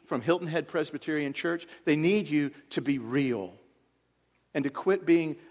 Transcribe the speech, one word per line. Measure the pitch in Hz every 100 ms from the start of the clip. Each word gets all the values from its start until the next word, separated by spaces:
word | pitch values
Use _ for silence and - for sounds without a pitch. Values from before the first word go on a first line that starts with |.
| -
from | 139
Hilton | 113 175 175
Head | 165 147
Presbyterian | 170 147 143 - 156 143
Church? | 139 170 170 - -
They | -
need | 151 165 208 160
you | 147 143 - -
to | -
be | 127 139
real | 113 131 135 117 90 92 _ _ _ _ _ _ _ _ _
and | 147
to | 139
quit | 139 190 190 170
being | 170 160 165 -